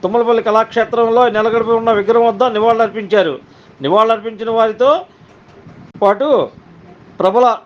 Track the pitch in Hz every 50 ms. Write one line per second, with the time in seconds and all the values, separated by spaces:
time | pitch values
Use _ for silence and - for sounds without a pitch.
0 | - 185 208 240 233 233 240 226 220 226 208 220 226 220 - 233 220 220 226 233
1 | 233 226 226 240 247 240 208 214 214 226 220 233 226 220 233 226 226 226 226 208
2 | 196 202 233 233 233 233 220 196 247 247 220 214 214 233 233 226 226 214 185 220
3 | 214 185 196 208 185 160 135 - - - - _ - _ - _ 135 139 175 208
4 | 220 226 226 220 208 226 220 196 220 220 226 226 226 226 214 220 247 277 294 359
5 | 359 - - _ - - - - _ - - - - - - - - - - -
6 | 202 202 208 202 269 302 285 214 143 107 - - - - - - - - - -
7 | - - - - 170 185 196 233 254 247 226 - -